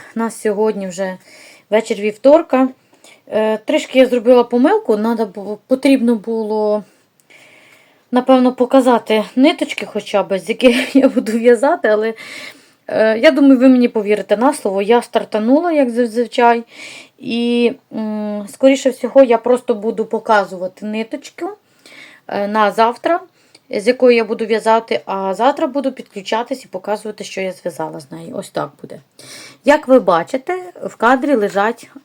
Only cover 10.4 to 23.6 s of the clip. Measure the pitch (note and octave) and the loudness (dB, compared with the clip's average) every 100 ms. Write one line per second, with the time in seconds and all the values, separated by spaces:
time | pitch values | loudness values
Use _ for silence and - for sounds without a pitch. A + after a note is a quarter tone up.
10.4 | G3+ A3 B3+ A#3+ C4 C#4 C4 G#3+ G#3+ A3+ | -6 0 2 2 0 2 2 0 -4 0
11.4 | A#3 A#3 C#4 F4 A3 G#3+ A3 A3 - - | 2 4 2 0 0 0 -2 -8 -14 -18
12.4 | - - _ _ - - A3 A3 D4 C#4 | -20 -20 _ _ -6 0 0 2 2 4
13.4 | C#4 B3+ C4 B3+ A#3+ A3+ G3+ G#3 F#3+ G#3 | 6 6 6 4 2 0 -2 -2 0 0
14.4 | C4 C#4+ G#3 F#3+ G3+ A#3+ - A3 - A3 | 0 0 -4 -2 2 2 0 -4 -4 -2
15.4 | A3 C#4+ F4 D#4 B3+ A#3 A#3+ A3 A3+ - | 2 2 2 0 0 0 -2 -2 -4 2
16.4 | A#3+ A#3 A#3 - - - - _ - A#3 | 2 2 -4 -18 -20 -20 -20 _ -8 -4
17.4 | A#3+ A#3+ A#3 - _ A3 G#3+ G#3+ G#3 G#3 | -2 0 0 -2 _ -10 -8 -8 -8 -8
18.4 | G3+ - C4+ C4+ C4 - A#3+ C4+ C4 A3+ | -12 0 2 2 0 -4 2 4 6 4
19.4 | A#3+ B3 - A3 G#3+ G#3 A3 A3 A3 G#3+ | 0 -2 -2 -4 -4 -6 -6 -4 0 0
20.4 | F#3 F3+ F#3 - G#3+ A3 A3 C#4+ - - | 0 -6 -12 -10 -10 -8 -8 -12 -14 -12
21.4 | F4 G#4 _ _ _ - - _ - G3 | -12 -12 _ _ _ -20 -20 _ -10 -6
22.4 | G3+ G#3+ G#3 G3 A3+ A#3+ E4 F4 F#4 _ | -4 0 0 2 0 0 -2 -4 -6 _
23.4 | _ _ | _ _